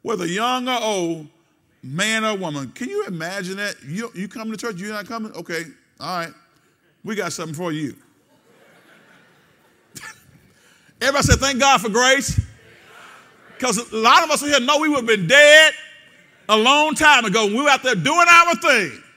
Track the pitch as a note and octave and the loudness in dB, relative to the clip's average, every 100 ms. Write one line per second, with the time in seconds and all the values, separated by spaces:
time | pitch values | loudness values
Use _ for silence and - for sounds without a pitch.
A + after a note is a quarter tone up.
0 | G#3 G#3+ F3 F#3 A#3+ B3+ B3+ B3 A3 G3+ | -6 -6 -4 -4 -2 -4 -4 -4 -2 -4
1 | E3+ D#3+ D3+ _ _ _ _ _ B2+ D3+ | -4 -6 -12 _ _ _ _ _ -12 -4
2 | G#3+ A3 A3 G3+ F3 C#3+ C3 - B3+ G4+ | -2 -2 -2 -4 -6 -8 -10 -12 -8 -8
3 | G4 E3+ E3 G3 F3+ G3 G#3 - B2+ F3+ | -8 -10 -10 -10 -10 -8 -10 -10 -12 -12
4 | A#3 E3 G#3 - A3 A3 A#3 F3 G#3 G#3+ | -10 -12 -12 -12 -12 -10 -10 -10 -10 -12
5 | G3+ A3+ G#3+ D#3+ E3+ E3+ D#3+ _ _ _ | -10 -12 -12 -14 -10 -8 -10 _ _ _
6 | C#3+ F3+ E3 - _ _ _ _ _ _ | -10 -8 -10 -14 _ _ _ _ _ _
7 | F3+ G#3 F3+ - E3 D3+ F3+ D3+ C#3 - | -10 -8 -6 -8 -10 -8 -8 -6 -8 -12
8 | _ _ _ _ _ _ _ _ _ _ | _ _ _ _ _ _ _ _ _ _
9 | _ _ _ _ _ _ _ _ _ - | _ _ _ _ _ _ _ _ _ -20
10 | - - _ _ _ _ _ _ _ _ | -20 -20 _ _ _ _ _ _ _ _
11 | B3+ C#4+ C#4+ A#3 C4+ C4 C#4 B3 A3 G#3 | -2 0 2 2 0 0 2 2 0 0
12 | B3+ C#4 - - - - - _ _ - | 2 2 0 -6 -6 -18 -20 _ _ -20
13 | - - _ _ _ - B3+ G#3 A#3 A3 | -20 -20 _ _ _ -6 -4 -4 -6 0
14 | A3+ D#4+ D#4+ D4 D4 C#4+ B3 D4 D#4 C#4+ | 4 4 4 -2 0 0 2 0 0 -2
15 | A#3 G#3+ E3 C4+ D4 D#4 D#4 - - - | 0 -2 4 8 10 8 6 0 -20 -20
16 | _ _ _ _ - G#3+ A#3 D4 D#4 C#4+ | _ _ _ _ -2 2 4 2 0 2
17 | D4+ C4+ A3+ G#3+ G#3 A3 D4 C4 B3+ A#3 | 4 4 2 0 0 0 2 2 0 -2
18 | G3+ E4 F4 E4+ E4+ E4 E4+ B3+ E3+ G#2+ | 0 2 6 6 6 0 0 0 -2 -10
19 | _ | _